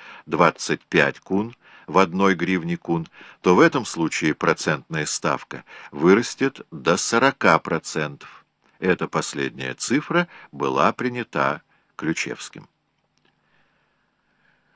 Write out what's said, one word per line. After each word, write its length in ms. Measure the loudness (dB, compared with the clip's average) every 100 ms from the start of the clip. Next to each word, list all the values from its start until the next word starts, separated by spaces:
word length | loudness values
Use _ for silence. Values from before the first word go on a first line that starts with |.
| -20 -20 -4
двадцать 560 | 2 2 2 -4 -6
пять 360 | -2 2 2 0
кун 340 | -4 -2 -4 -8 _ -20 -2
в 120 | 2
одной 360 | 2 2 2
гривне 440 | 2 0 -2 -2 -6
кун, 320 | -2 -4 -4 -14 -20 -2
то 140 | 2 6
в 40 |
этом 240 | 6 4
случае 500 | -4 -4 -4 -2 -2
процентная 720 | 0 0 0 0 -4 -4 -6 -6
ставка 600 | -4 -4 -4 -6 -16 -16 -20 -16
вырастет 760 | 0 4 6 4 -2 -4 -4 -14
до 240 | -4 0 0
сорока 640 | 2 2 2 4 4 4
процентов. 840 | 2 -6 -4 -6 -6 -8 -20 -20 _ _ _ _
Эта 300 | 0 0 -2
последняя 640 | -4 -4 -4 -6 -6 -10
цифра 560 | -8 -2 -2 0 -2 -2 -6 -18
была 400 | -6 -2 2 2
принята 680 | 0 -4 -6 -6 -2 -2 -2 _ _ _ -8
Ключевским. 720 | -6 -4 -6 -10 -14 -18 -20 _ _ _ _ _ _ _ _ _ _ _ _ _ _ _ _ _ _ _ _